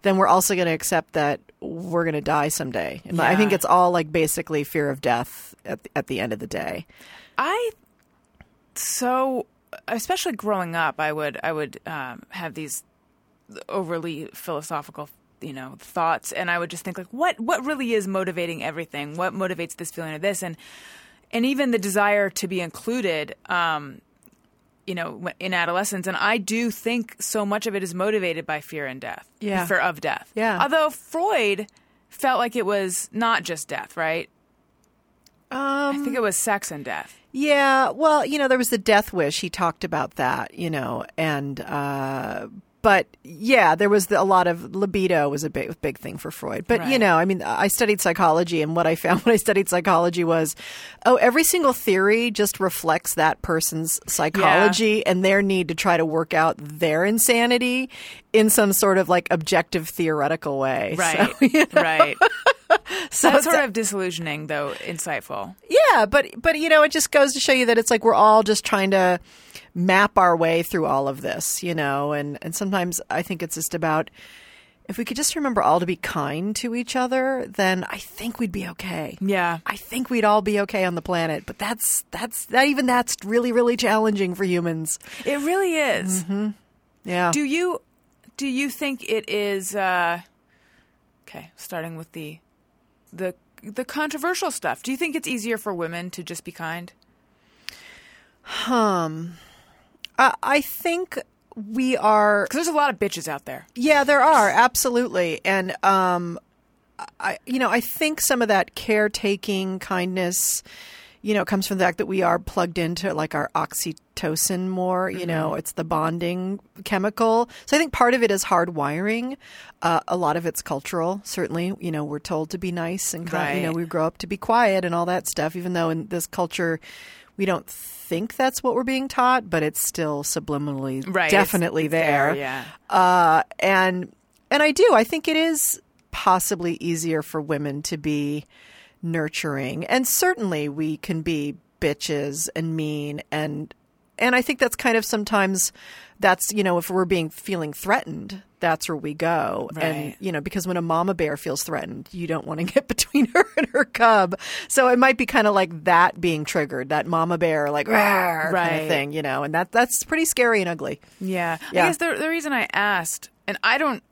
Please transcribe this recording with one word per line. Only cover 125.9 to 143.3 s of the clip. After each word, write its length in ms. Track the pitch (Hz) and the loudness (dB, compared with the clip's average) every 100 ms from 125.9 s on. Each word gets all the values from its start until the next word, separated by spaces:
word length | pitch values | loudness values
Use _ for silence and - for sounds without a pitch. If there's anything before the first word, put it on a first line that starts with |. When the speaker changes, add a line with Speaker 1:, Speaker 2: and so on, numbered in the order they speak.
Speaker 1:
in 160 | 160 - | -2 -4
this 180 | 175 - | -6 -6
culture 500 | - 175 - 170 160 - - - - - - | -4 -4 -2 -2 -4 -8 -20 -20 -20 -20 -4
we 80 | |
don't 220 | 196 175 - | -2 -2 -4
think 680 | - - - - 170 220 - | -16 -16 -16 -6 -4 -4 0
that's 260 | 262 - | -2 0
what 120 | 254 | -2
we're 100 | 240 | 0
being 240 | 254 262 269 | 0 -2 -2
taught, 420 | - 247 254 208 | 2 2 2 0
but 140 | 165 | -2
it's 160 | 151 - | 0 -2
still 380 | - - 156 147 | -4 -2 -4 -2
subliminally 800 | 139 160 156 143 147 135 135 135 156 | -4 -6 -4 -4 -4 -4 -4 -6 -2
Speaker 2:
Right. 120 | 185 | 0
It's, 80 | 160 | 4
Speaker 1:
definitely 540 | 185 196 190 170 160 156 | 4 4 2 0 0 0
Speaker 2:
it's 40 | |
Speaker 1:
there. 440 | 160 156 143 139 | 2 2 2 2
Speaker 2:
there, 20 | 143 | 0
yeah. 280 | 135 131 127 - - | -4 -8 -10 -18 0
Speaker 1:
Uh, 540 | 185 180 180 170 160 - - | 4 6 6 6 4 2 -2
and, 560 | 190 190 185 180 180 _ _ _ _ | 2 4 4 0 -8 _ _ _ _
and 100 | 285 | 2
I 80 | 302 | 4
do. 200 | 294 440 | 6 6
I 100 | 254 | 6
think 240 | 233 330 320 | 4 -2 0
it 100 | 311 | 0
is 440 | 330 302 - - _ _ _ | 2 0 -2 -4 _ _ _
possibly 600 | - - 185 - 185 175 | -2 2 2 2 -4 -4
easier 480 | - 170 165 165 160 | -4 -4 -2 -2 -2
for 180 | 147 160 | -2 -8
women 400 | 151 147 147 143 | -4 -4 -2 -6
to 140 | 151 156 | -6 -6
be 480 | 151 147 143 151 - _ - - - _ | -2 -2 -2 -4 -8 _ -20 -20 -20 _
nurturing. 840 | 170 165 151 - 160 139 131 - - | -4 -4 -4 -4 -4 -4 -4 -6 -2
And 200 | 254 254 | -2 0
certainly 600 | - 370 359 202 156 147 | 2 2 0 -2 -2 -4
we 280 | 143 156 151 | -4 -4 -4
can 240 | - 160 | -4 -4
be 340 | 160 156 147 143 _ _ | -2 -2 -4 -8 _ _
bitches 680 | 160 143 - 147 143 143 - | -2 -2 -4 -4 -4 -6 -6
and 220 | - 165 160 | -4 -4 -4
mean. 440 | 151 151 147 147 - | -4 -4 -6 -10 -6